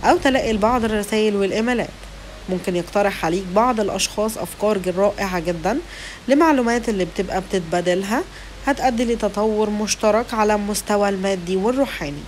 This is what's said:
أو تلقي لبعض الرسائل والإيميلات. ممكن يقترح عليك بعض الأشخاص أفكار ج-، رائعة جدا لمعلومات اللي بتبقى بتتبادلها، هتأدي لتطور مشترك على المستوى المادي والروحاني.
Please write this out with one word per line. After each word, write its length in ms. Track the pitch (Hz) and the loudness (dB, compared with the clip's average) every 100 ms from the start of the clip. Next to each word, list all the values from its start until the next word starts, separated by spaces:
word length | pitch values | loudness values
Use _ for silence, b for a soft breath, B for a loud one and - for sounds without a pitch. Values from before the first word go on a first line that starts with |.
أو 120 | - 349 | 4 4
تلقي 360 | 285 262 226 | 4 2 0
لبعض 320 | 220 214 247 | 2 2 2
الرسائل 520 | 226 214 208 220 214 202 | 0 -2 -2 2 2 2
والإيميلات. 520 | 196 196 226 240 190 - - - - - - | 0 0 0 0 -2 -8 -16 -16 -16 -16 -6
ممكن 280 | 185 185 175 | -4 -2 -2
يقترح 480 | 170 208 202 196 | -2 0 0 0
عليك 200 | 160 175 185 | -2 -2 0
بعض 260 | 185 240 226 | 2 2 2
الأشخاص 580 | 208 190 185 - 214 220 | 0 -2 -4 -2 -4 -2
أفكار 400 | 175 - 208 208 | -8 -2 0 0
ج-، 100 | 180 | -2
رائعة 500 | 180 202 202 196 185 | 2 0 0 -4 -2
جدا 380 | 165 170 175 254 - B B B - | -2 -2 -2 -2 -4 B B B 2
لمعلومات 600 | 277 330 285 233 240 233 | 4 6 4 4 0 0
اللي 160 | 202 | -2
بتبقى 360 | 175 - 185 185 | -2 -2 -2 -2
بتتبادلها، 840 | 185 190 165 175 175 180 196 233 370 B B B - | -2 -4 0 0 2 0 0 -2 -2 B B B -2
هتأدي 380 | 277 262 233 | 2 2 2
لتطور 680 | 240 233 214 202 220 214 214 | 0 0 0 0 0 2 2
مشترك 640 | 208 214 - 220 214 233 | 0 -2 0 2 2 2
على 200 | 226 214 | 0 2
المستوى 540 | 214 202 202 - 208 202 | 2 0 -4 0 2 2
المادي 480 | 196 190 196 170 190 | 2 0 -2 0 0
والروحاني. 680 | 202 254 269 - 156 143 | 2 2 0 -2 -8 -8